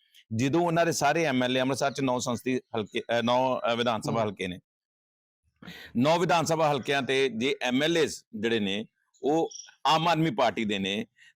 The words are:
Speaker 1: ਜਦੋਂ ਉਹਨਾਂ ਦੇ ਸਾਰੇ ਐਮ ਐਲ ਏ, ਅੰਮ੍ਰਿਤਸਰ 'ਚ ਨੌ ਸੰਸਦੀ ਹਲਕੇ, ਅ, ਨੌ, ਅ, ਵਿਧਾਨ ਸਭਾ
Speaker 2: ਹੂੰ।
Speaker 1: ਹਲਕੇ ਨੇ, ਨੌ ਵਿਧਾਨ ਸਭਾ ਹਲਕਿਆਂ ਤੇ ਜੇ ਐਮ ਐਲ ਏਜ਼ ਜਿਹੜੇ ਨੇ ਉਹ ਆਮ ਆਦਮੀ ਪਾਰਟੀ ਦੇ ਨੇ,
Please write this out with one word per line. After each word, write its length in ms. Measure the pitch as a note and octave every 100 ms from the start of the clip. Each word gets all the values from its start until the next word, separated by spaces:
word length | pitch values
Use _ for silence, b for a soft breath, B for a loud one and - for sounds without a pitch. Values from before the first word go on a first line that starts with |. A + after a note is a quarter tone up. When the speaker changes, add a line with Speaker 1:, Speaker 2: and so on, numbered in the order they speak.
| b b b A2+
Speaker 1:
ਜਦੋਂ 240 | C3+ D#3+
ਉਹਨਾਂ 260 | F3 E3 E3+
ਦੇ 60 |
ਸਾਰੇ 320 | D3 C#3+ D#3
ਐਮ 200 | D#3+ B2+
ਐਲ 120 | B2 C3
ਏ, 40 |
ਅੰਮ੍ਰਿਤਸਰ 300 | B2+ C#3 C#3
'ਚ 100 | B2
ਨੌ 180 | C3+ B2
ਸੰਸਦੀ 420 | B2 A#2 - B2+ - A2+
ਹਲਕੇ, 240 | G2+ A#2+
ਅ, 220 | - A#2
ਨੌ, 380 | A#2 B2 C3 B2+ A2+
ਅ, 20 |
ਵਿਧਾਨ 260 | A#2 A#2+ A2
ਸਭਾ 200 | - A#2+
Speaker 2:
ਹੂੰ। 20 |
Speaker 1:
ਹਲਕੇ 240 | G#2+ F#2 F#2
ਨੇ, 120 | F2+ - _ _ _ _ _ _ _ _ _ B B B A2+
ਨੌ 220 | C#3 E3+
ਵਿਧਾਨ 260 | E3+ E3+
ਸਭਾ 280 | D3 D#3+ D#3
ਹਲਕਿਆਂ 300 | C#3+ A2 C#3
ਤੇ 260 | B2 C3+ C3+
ਜੇ 280 | A2 B2+ -
ਐਮ 200 | B2 B2+
ਐਲ 160 | D3+ E3+
ਏਜ਼ 160 | C3 - - A2
ਜਿਹੜੇ 240 | A2+ A#2
ਨੇ 260 | G2+ G2+ A2+ _ _ _
ਉਹ 280 | - - - B B B C3+
ਆਮ 220 | D#3+ E3+
ਆਦਮੀ 220 | D#3+ D#3+
ਪਾਰਟੀ 340 | A#2 A#2+ G#2+
ਦੇ 140 | A2 G#2
ਨੇ, 280 | F#2+ G2+ - b b